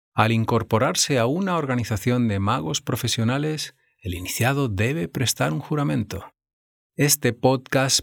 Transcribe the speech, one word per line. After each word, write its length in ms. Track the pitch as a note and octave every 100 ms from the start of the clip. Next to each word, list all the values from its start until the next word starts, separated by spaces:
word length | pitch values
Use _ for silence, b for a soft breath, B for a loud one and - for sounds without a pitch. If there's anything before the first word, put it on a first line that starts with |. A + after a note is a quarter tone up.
| _
Al 200 | - A2
incorporarse 840 | A2+ A2+ A#2 G#2+ A2 C#3 F3+ - C#3
a 60 |
una 320 | A#2 D#3+ G3 E3+
organización 720 | C#3 B2 A2+ G#2 B2 B2 A#2
de 120 | G2
magos 420 | G2+ B2+ D#3 D3+
profesionales, 920 | - A#2+ A#2+ - A2+ C3+ D3+ D#3 - - _ _
el 100 | F#2
iniciado 540 | E2+ F2+ - A#2 C#3 C3+
debe 400 | F#2+ A2+ D#3+ E3+
prestar 460 | - A#2+ - C#3
un 60 | D#3
juramento. 680 | - D3+ C#3+ C#3+ G2 E2 - _ _ _ _ _ _ -
Este 360 | C#3+ - B2
podcast 680 | A2+ C3 C3 C3 C3+ C3+ -